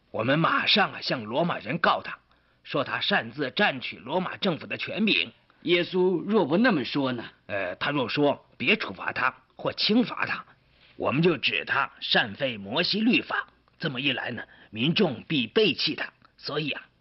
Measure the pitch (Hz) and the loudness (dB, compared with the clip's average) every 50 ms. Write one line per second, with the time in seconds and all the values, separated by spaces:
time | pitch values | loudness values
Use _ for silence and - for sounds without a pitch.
0 | _ _ - 104 117 127 143 160 160 - - - - - - 208 185 151 123 - | _ _ -4 -2 0 2 4 4 4 4 2 2 2 2 4 4 2 2 -2 -6
1 | - - 156 127 107 107 117 151 170 165 123 - - 104 151 170 - 202 135 - | -6 -4 -4 -4 -4 -4 -2 0 0 0 -2 -4 -6 -6 -6 -2 0 0 0 0
2 | - - - - _ _ _ _ _ _ _ _ - - - 147 123 - 113 123 | -2 -8 -14 -16 _ _ _ _ _ _ _ _ -10 -4 -4 -2 -2 -2 -4 -4
3 | - - 202 165 117 117 110 147 147 123 - - 208 180 139 123 - - 107 78 | -2 0 0 0 -2 -2 -6 -6 -6 -4 0 0 0 0 0 -2 -6 -10 -12 -12
4 | 90 127 160 185 180 - - - - 190 151 117 - 104 123 113 - - - 175 | -8 -4 -2 -2 -2 -4 -4 -2 -2 -2 -2 -2 -4 -8 -8 -8 -6 -6 -2 0
5 | 220 196 117 85 80 - - _ _ _ _ _ - 156 175 175 175 - 185 185 | 2 2 2 2 0 -4 -8 _ _ _ _ _ 0 2 2 2 2 2 2 2
6 | 180 185 180 160 - 196 220 214 165 131 160 202 240 262 190 143 113 - - 143 | 2 4 2 0 0 2 2 2 4 4 4 4 4 4 4 2 0 0 0 0
7 | 135 127 123 113 101 - - _ _ - 101 98 95 90 92 - - 143 147 143 | 0 0 -2 -4 -8 -12 -16 _ _ -6 -4 -4 -4 -4 -4 -4 -2 -2 0 0
8 | 120 101 - 151 147 139 123 - _ _ _ - 120 160 214 - - - 95 - | -2 0 0 2 4 4 2 0 _ _ _ -4 0 0 0 0 -2 -6 -10 -8
9 | - - - - 123 131 - - _ _ _ - - 139 - - - - 214 254 | -8 -6 -4 -2 -2 -2 -2 -4 _ _ _ -6 -6 -4 -2 0 2 4 4 4
10 | 220 - - - - - - - - - - _ _ _ _ _ - - - - | 2 2 -2 -4 -4 -4 -4 -6 -8 -14 -20 _ _ _ _ _ -20 -16 -8 -4
11 | - 104 117 151 170 185 151 113 - - 107 76 - - - 139 131 - - - | -2 0 2 4 4 4 4 2 0 0 0 0 -2 0 0 0 0 -2 -4 -8
12 | - - - 180 139 104 101 - 143 127 117 101 98 98 123 160 175 - 185 214 | -2 2 2 2 2 0 -2 -4 -4 -4 -4 -4 -6 -4 -2 0 0 0 2 2
13 | 220 254 185 139 - - - - - - - _ _ _ _ - - 156 127 123 | 4 4 4 4 2 0 -4 -6 -6 -8 -12 _ _ _ _ -6 -6 -6 -4 -2
14 | 139 139 120 - - 120 117 - - - - - - - 104 107 127 165 - - | -2 -2 0 -2 -4 -6 -6 -8 -10 -14 -18 -20 -18 -10 -4 0 0 2 4 4
15 | 196 156 117 - - - 165 135 113 113 - 220 220 165 127 - - 156 - - | 2 2 0 -4 -4 -2 0 0 0 2 2 4 4 4 2 0 -2 -2 -2 -4
16 | - - - _ - - _ - - - 143 151 156 135 - - - _ _ _ | -8 -10 -12 _ -20 -20 _ -14 -10 -8 -6 -4 -4 -4 -6 -8 -10 _ _ _